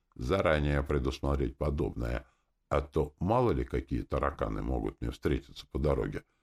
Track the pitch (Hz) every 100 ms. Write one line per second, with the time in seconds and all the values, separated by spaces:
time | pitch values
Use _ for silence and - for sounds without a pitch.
0 | _ - 64 90 87 76 73 71 67 73
1 | 65 - 69 69 64 - 73 71 52 -
2 | 58 60 - _ _ _ - 71 71 80
3 | 73 - 87 120 120 69 60 67 - 62
4 | - 69 69 - 53 52 53 64 53 -
5 | 58 - - 71 - - - 67 73 65
6 | 50 - - _